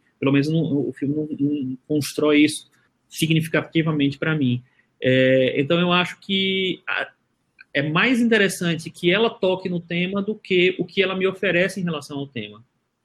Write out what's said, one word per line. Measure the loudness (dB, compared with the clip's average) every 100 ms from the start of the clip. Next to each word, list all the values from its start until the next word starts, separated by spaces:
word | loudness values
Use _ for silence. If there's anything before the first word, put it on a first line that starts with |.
| _ -4
Pelo | 0
menos | 2 2
não, | 0 0 -2 -2
o |
filme | -4 -4 -4
não, | -6 -4
não | -2 -2 -6 -8 -4
constrói | -2 -2 -2 2 4
isso | 4 0 -14 _ _ _ _
significativamente | -4 0 2 2 -2 0 -2 0 0 0 0
pra | -2 0
mim. | 0 0 -6 _ _ -4
É, | 2 4 4 4 2 0
então | 0 0
eu | 2
acho | 2 0 -6
que | -4 -2 0 0 -2 -4 -6
a, | -6 -6 _ _ _ _ _ -6
é | -4
mais | 0 0 2 2
interessante | 2 2 2 0 -4 -4 -6
que | -2 0
ela | 2 0
toque | 0 -2 -2 -2
no | -6
tema | -4 -4 -2 -4
do | -4 -8
que | 0 2 2 0
o | -6
que | 0
ela | 0 0
me | -2
oferece | -2 0 2 0 -2
em |
relação | -4 -6 -8 -10
ao | -10
tema. | -10 -12 -16 _ _ _ _